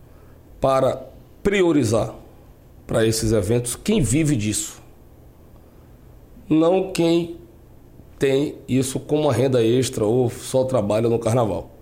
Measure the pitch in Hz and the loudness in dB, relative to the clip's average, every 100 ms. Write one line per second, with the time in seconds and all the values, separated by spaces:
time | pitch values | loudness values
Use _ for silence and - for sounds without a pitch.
0 | - - - - - - 135 135 131 - | -20 -20 -20 -20 -20 -4 0 2 0 -2
1 | - - - - 202 202 175 147 113 110 | -8 -20 -20 -6 -2 2 4 2 2 0
2 | 95 - - - - - - - - 123 | -2 -8 -20 -20 -20 -20 -20 -20 -4 0
3 | 113 110 110 110 95 120 120 - - 214 | 0 0 0 0 2 0 -2 -6 -2 0
4 | 117 135 151 139 107 107 - - - - | 2 2 2 0 -2 -4 -6 -12 -20 -20
5 | - - - - - - - - - - | -20 -20 -20 -20 -20 -20 -20 -20 -20 -20
6 | - - - - - 156 165 185 190 - | -20 -20 -20 -20 -2 2 4 2 0 -2
7 | 170 170 170 - - - - - - - | 0 0 -2 -8 -18 -20 -20 -20 -20 -20
8 | - - 139 135 156 - - 123 127 135 | -20 -4 0 0 -2 -6 -4 -2 -2 -6
9 | - 151 151 117 135 123 113 123 123 - | -2 0 0 0 2 2 2 2 0 -2
10 | 104 123 123 - - 131 127 131 101 107 | 0 2 0 -4 -4 -2 0 0 0 0
11 | 117 113 110 123 110 87 - - | 0 0 0 0 0 -2 -8 -16